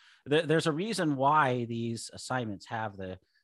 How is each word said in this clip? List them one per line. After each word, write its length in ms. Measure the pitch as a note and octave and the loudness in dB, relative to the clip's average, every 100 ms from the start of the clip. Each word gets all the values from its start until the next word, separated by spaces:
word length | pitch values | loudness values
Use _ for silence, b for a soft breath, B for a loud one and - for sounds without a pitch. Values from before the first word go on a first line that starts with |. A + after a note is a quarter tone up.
| b b | b b
there, 180 | - D3 | 0 0
there's 240 | D#3+ D#3+ E3 | 4 2 2
a 60 | |
reason 420 | D3+ G#3 F#3+ E3 | -2 -2 0 0
why 500 | C#3 C3+ D3+ C#3+ B2+ A#2 | 2 4 6 4 2 -2
these 440 | A#2 A#2 A2+ - | -4 -4 -6 -8
assignments 540 | - - B2+ A#2 F#2+ - | -14 -6 -4 -4 -8 -8
have 300 | A#2 A2 G2 | -6 -6 -8
the, 240 | F#2+ F#2 _ _ | -10 -10 _ _